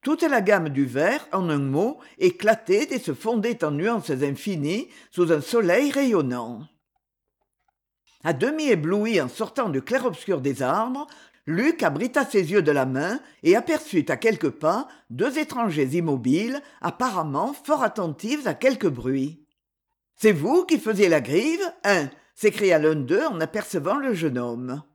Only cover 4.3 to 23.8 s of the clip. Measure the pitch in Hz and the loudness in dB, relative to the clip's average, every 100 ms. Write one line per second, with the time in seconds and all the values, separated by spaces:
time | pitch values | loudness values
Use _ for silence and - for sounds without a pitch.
4.3 | 139 - 180 147 196 - - - - 170 | -2 -4 -4 -2 -4 -6 -16 -14 -2 2
5.3 | 160 143 233 190 190 285 269 277 208 139 | 2 2 0 4 2 2 2 2 2 0
6.3 | 123 117 117 151 _ _ _ _ _ _ | -4 -8 -12 -16 _ _ _ _ _ _
7.3 | _ _ _ _ _ _ _ _ _ 156 | _ _ _ _ _ _ _ _ _ -2
8.3 | 147 220 311 302 202 151 208 214 208 131 | 2 0 0 2 2 2 0 2 0 0
9.3 | - 220 - 233 135 131 247 240 180 - | -4 -6 -2 -2 -2 -2 -2 -2 -4 -4
10.3 | 175 135 123 131 175 226 262 294 - - | -2 -2 -2 0 0 -2 -6 -10 -16 -20
11.3 | _ - 165 277 330 170 143 240 302 269 | _ -6 0 0 2 0 0 -2 0 2
12.3 | 208 165 202 151 139 131 131 165 247 - | 0 2 2 4 2 2 0 -4 -6 -10
13.3 | _ 165 202 233 302 - 180 147 135 226 | _ 4 4 4 -4 0 -2 0 0 0
14.3 | 208 151 - 151 196 302 - _ 123 226 | 2 -2 -2 -2 -2 -4 -14 _ -2 -2
15.3 | 277 302 254 233 156 135 160 165 135 117 | 0 -4 -2 -2 0 0 0 0 -2 2
16.3 | 151 226 277 285 - - - 254 190 156 | 0 0 -6 -10 -8 -8 -4 -4 -2 -4
17.3 | 139 214 285 - 294 233 - 175 143 214 | -2 -4 -6 -2 0 0 -2 -6 -6 -6
18.3 | 294 254 151 254 247 190 117 120 135 139 | -4 -4 0 0 2 -2 -2 -4 -2 -4
19.3 | 160 _ _ _ _ _ _ _ _ 214 | -8 _ _ _ _ _ _ _ _ 2
20.3 | 175 165 330 359 311 220 208 196 156 117 | 4 2 2 2 -2 0 2 4 4 2
21.3 | 156 269 339 381 - 196 190 139 - _ | 0 0 -2 -4 -4 0 0 0 -8 _
22.3 | _ 214 - 202 160 151 156 127 190 311 | _ -4 0 2 4 4 2 0 0 0
23.3 | 185 160 214 - - | -2 -4 -4 -6 -4